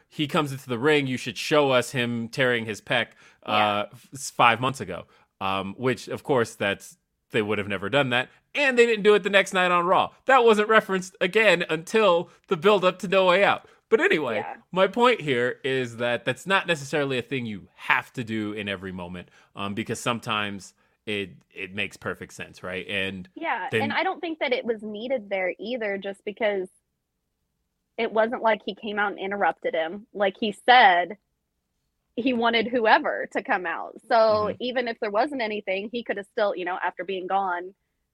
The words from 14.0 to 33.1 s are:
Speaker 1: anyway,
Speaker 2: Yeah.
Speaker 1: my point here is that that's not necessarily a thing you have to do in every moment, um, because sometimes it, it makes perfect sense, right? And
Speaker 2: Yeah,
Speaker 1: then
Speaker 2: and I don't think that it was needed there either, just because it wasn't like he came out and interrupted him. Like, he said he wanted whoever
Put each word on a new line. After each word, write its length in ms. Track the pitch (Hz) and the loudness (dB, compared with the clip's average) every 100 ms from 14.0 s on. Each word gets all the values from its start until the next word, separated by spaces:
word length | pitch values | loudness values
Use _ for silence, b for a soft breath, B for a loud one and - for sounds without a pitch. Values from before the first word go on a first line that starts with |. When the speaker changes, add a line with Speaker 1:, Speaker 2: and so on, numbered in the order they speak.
Speaker 1:
anyway, 380 | 381 175 131 107 | 4 0 0 -4
Speaker 2:
Yeah. 160 | - - _ | -6 -12 _
Speaker 1:
my 140 | 175 190 | 2 2
point 320 | 233 247 233 | 4 4 4
here 400 | 147 120 123 - | 0 0 0 -2
is 340 | 131 131 123 113 | -4 -2 -4 -4
that 260 | 120 120 | -2 -2
that's 220 | - 127 175 | -2 -6 -2
not 200 | 196 175 | 0 0
necessarily 520 | 160 139 156 139 127 | -4 -2 -2 -2 -4
a 40 | |
thing 240 | - 135 117 | -4 -6 -6
you 220 | 101 80 - | -10 -14 -8
have 360 | - 135 - | -2 -2 -2
to 100 | - | -10
do 300 | 110 110 104 | -6 -4 -4
in 140 | 107 104 | -6 -6
every 240 | 98 95 | -6 -8
moment, 380 | 92 87 90 - b b | -10 -12 -12 -16 b b
um, 200 | - 101 | -10 -6
because 260 | 104 110 113 | -6 -6 -4
sometimes 720 | 131 117 120 107 101 98 - _ _ _ - | -4 -4 -4 -4 -4 -8 -14 _ _ _ -8
it, 240 | 104 95 - _ | -6 -6 -12 _
it 200 | 85 95 | -14 -10
makes 220 | 98 98 - | -8 -8 -8
perfect 340 | 98 92 95 | -10 -8 -12
sense, 300 | - 85 80 | -14 -16 -14
right? 240 | 92 92 - | -10 -10 -6
And 400 | 101 95 98 90 - | -4 -4 -6 -12 -10
Speaker 2:
Yeah, 340 | 320 240 - | -8 -6 -4
Speaker 1:
then 120 | 113 | -2
Speaker 2:
and 100 | 220 | -2
I 100 | 285 | -2
don't 160 | 349 349 | -4 -4
think 200 | 339 320 | -8 -6
that 120 | 294 | -4
it 120 | 247 | -2
was 180 | 226 220 | -4 -8
needed 480 | 214 208 247 262 202 | -10 -12 -6 -6 -6
there 240 | 196 185 - | -4 -4 -6
either, 400 | 202 247 214 196 | -8 -6 -6 -6
just 260 | 196 196 | -8 -10
because 440 | - 202 220 202 185 _ _ _ _ _ _ _ _ _ _ _ _ - | -12 -4 -2 -2 -6 _ _ _ _ _ _ _ _ _ _ _ _ -6
it 140 | 226 | -2
wasn't 300 | 214 220 247 | 0 -2 0
like 200 | 226 214 | -2 -2
he 100 | - | -4
came 240 | 196 226 208 | -10 -8 -4
out 140 | 208 | -4
and 80 | 180 | -4
interrupted 540 | 190 202 180 - 175 | -8 -2 -2 -2 -4
him. 320 | 165 160 202 220 | -4 -4 -8 -12
Like, 220 | 190 208 - | -2 -2 -2
he 120 | 220 - - | -6 0 6
said 500 | 247 214 175 175 208 _ _ _ _ _ _ _ _ _ - | 8 8 6 0 -8 _ _ _ _ _ _ _ _ _ -4
he 160 | 247 | -2
wanted 340 | 240 233 233 208 | 2 2 2 0
whoever 600 | 247 220 302 214 | 0 4 4 4